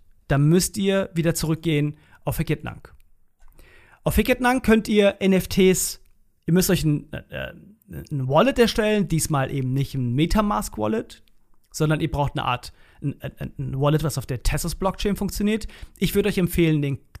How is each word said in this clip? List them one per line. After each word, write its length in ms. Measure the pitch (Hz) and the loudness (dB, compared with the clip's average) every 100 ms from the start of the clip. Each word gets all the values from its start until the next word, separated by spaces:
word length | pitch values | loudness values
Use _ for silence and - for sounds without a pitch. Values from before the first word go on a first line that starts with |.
| - - - | -20 -20 -2
dann 200 | 139 147 | 2 4
müsst 300 | 180 - 208 | 4 2 -2
ihr 320 | 196 196 190 170 | 0 0 0 -2
wieder 180 | 165 | -2
zurückgehen 640 | 160 156 160 170 147 147 - _ - | -2 -2 -2 -2 0 -2 -6 _ -10
auf 140 | 147 - | -6 -4
Hic 140 | 127 | -4
et 120 | 151 | -4
Nunc. 300 | 58 - - - _ _ _ _ - - - - _ _ | -6 -14 -20 -20 _ _ _ _ -20 -20 -20 -20 _ _
Auf 140 | 151 208 | -2 0
Hic 120 | 220 | 2
et 100 | 254 | 2
Nunc 240 | 247 254 | 2 0
könnt 240 | - 220 220 | 4 2 4
ihr 280 | 208 202 - | 4 4 2
N 140 | 190 | 2
F 140 | 185 - | 2 0
Ts, 520 | - 185 180 - - - _ _ _ - | 2 4 4 -2 -8 -18 _ _ _ 0
ihr 80 | |
müsst 160 | 175 185 | 2 2
euch 140 | 160 | 2
ein, 280 | 156 147 - | 2 -2 -6
äh, 420 | - - 65 65 - - - - | -14 -12 -12 -12 -14 -20 -20 -18
ein 380 | - - 139 131 | -16 -10 -6 0
Wallet 320 | 151 247 269 | 4 4 4
erstellen, 480 | 226 - 214 214 175 | 2 4 0 0 0
diesmal 440 | 160 - 143 135 | 0 0 -2 -2
eben 220 | 139 131 | -4 -2
nicht 220 | 135 139 135 | -2 -2 -4
ein 180 | 123 | -2
Metamask-Wallet, 1120 | 127 165 214 208 208 202 - 107 214 - - _ - _ - _ | 0 2 2 2 -2 -4 -4 -2 -2 -6 -16 _ -20 _ -20 _
sondern 280 | - 156 156 | -2 0 2
ihr 120 | 151 | -2
braucht 220 | 143 139 | -2 -2
eine 120 | 143 - | -2 -4
Art, 280 | 123 - - - - | -4 -8 -20 -20 -10
ein, 140 | 139 - | -8 -8
ein, 340 | - - 139 - | -14 -12 -14 -10
ein 220 | 131 131 | -8 -2
Wallet, 240 | 143 151 | 0 2
was 160 | 143 127 | 0 -4
auf 80 | - | -6
der 160 | 123 | -2
Tezos-Blockchain 720 | - 151 - - 190 - 208 190 | 0 0 -4 -2 -4 -2 -2 -2
funktioniert. 520 | 202 - 208 214 - - - - | -4 -2 -2 -2 -6 -14 -18 -4
Ich 160 | 185 | 0
würde 160 | 202 202 | 2 0
euch 80 | 190 | 0
empfehlen, 460 | 175 170 160 156 | 0 2 2 2
den, 160 | 143 139 _ - | 0 -4 _ -14